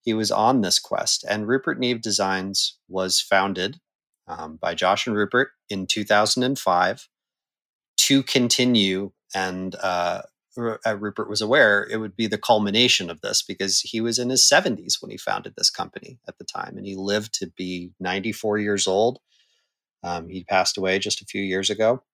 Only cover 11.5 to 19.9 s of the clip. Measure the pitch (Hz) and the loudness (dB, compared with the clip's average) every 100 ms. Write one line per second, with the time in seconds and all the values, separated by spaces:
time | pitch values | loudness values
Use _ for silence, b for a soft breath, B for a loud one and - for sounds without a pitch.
11.5 | 143 113 101 - 110 107 92 110 104 - | 6 6 6 0 -6 -6 -4 -2 -2 4
12.5 | 110 101 104 120 - 87 80 101 - - | 4 4 4 4 4 0 -8 -4 -4 -4
13.5 | 101 98 92 - 113 117 113 123 131 - | -6 -2 -2 -2 -2 -2 -2 0 2 6
14.5 | 165 190 110 - - - - - - - | 6 4 -4 -4 -4 -4 -10 -6 -6 -8
15.5 | - - - - - - 123 - - 92 | -2 -2 -2 -8 -10 -18 -18 -20 -16 -14
16.5 | - - 98 98 95 98 104 107 - 90 | -10 -10 -10 -10 -6 -2 -2 -2 -8 -8
17.5 | - 92 90 87 _ 90 95 101 104 107 | -8 -8 -8 -10 _ -6 -4 -4 -4 -2
18.5 | 104 104 101 98 95 113 131 _ _ _ | -2 0 0 2 2 2 0 _ _ _
19.5 | _ _ _ _ | _ _ _ _